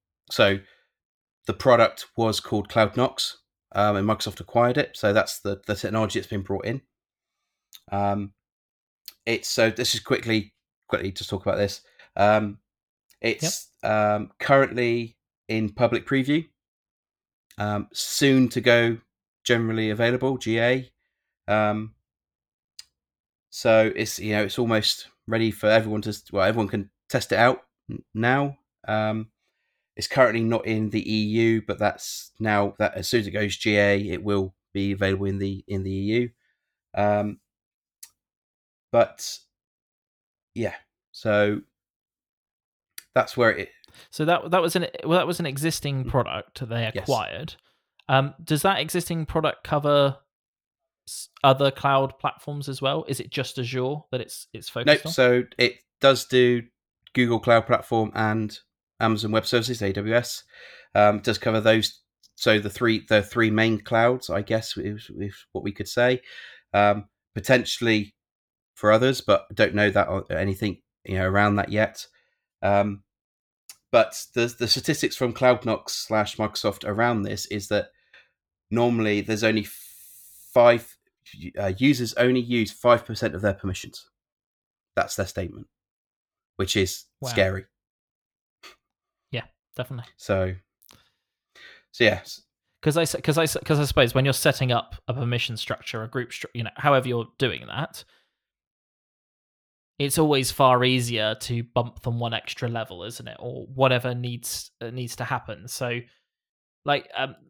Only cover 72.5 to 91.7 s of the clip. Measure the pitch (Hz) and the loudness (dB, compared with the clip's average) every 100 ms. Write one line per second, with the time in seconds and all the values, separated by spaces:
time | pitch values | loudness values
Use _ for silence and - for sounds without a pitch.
72.5 | - 98 101 104 101 _ _ _ _ _ | -4 0 2 0 -4 _ _ _ _ _
73.5 | _ - - _ 120 - - - 120 120 | _ -20 -20 _ 2 2 -2 -6 -2 -2
74.5 | - 117 127 - 147 - - 127 - 127 | -2 -2 -2 -2 -2 -2 -2 -4 2 4
75.5 | 120 117 104 - - - 110 101 - 107 | 4 0 -4 -4 -10 -2 -2 -2 -2 -4
76.5 | - 107 98 - 104 120 113 101 104 - | -2 -4 -4 -6 0 0 0 -4 -6 -8
77.5 | 104 - 104 - _ _ - _ _ _ | -8 -2 -2 -4 _ _ -20 _ _ _
78.5 | _ - 117 123 117 107 104 101 107 113 | _ -4 0 2 2 0 0 -2 0 0
79.5 | 110 101 - - - - - - - - | 0 -4 -12 -20 -20 -20 -20 -20 -20 0
80.5 | 127 120 117 - - _ _ - - 90 | 6 6 6 0 -20 _ _ -20 -16 -12
81.5 | - 101 95 135 127 113 - 123 127 120 | -6 -4 2 2 2 0 0 2 2 0
82.5 | 120 107 - 120 117 - 107 92 87 101 | -2 -2 0 4 4 2 -6 -4 -2 -2
83.5 | 95 98 92 - - - _ _ _ _ | -2 -6 -8 -10 -18 -20 _ _ _ _
84.5 | _ _ _ _ - - - 92 - 90 | _ _ _ _ -4 -4 -4 -6 -6 -8
85.5 | - - _ _ _ _ _ _ _ _ | -10 -20 _ _ _ _ _ _ _ _
86.5 | - 95 104 95 - - - 131 117 95 | -6 -2 0 -2 -4 -16 -14 -4 0 0
87.5 | 95 - _ _ _ _ _ _ _ _ | 0 -12 _ _ _ _ _ _ _ _
88.5 | _ - _ _ _ _ _ - 120 - | _ -20 _ _ _ _ _ -12 -12 -12
89.5 | _ _ - - 127 - _ - 95 92 | _ _ -12 -12 -12 -14 _ -2 -2 -2
90.5 | 92 _ _ _ - _ _ _ _ _ | -6 _ _ _ -20 _ _ _ _ _
91.5 | - - | -20 -20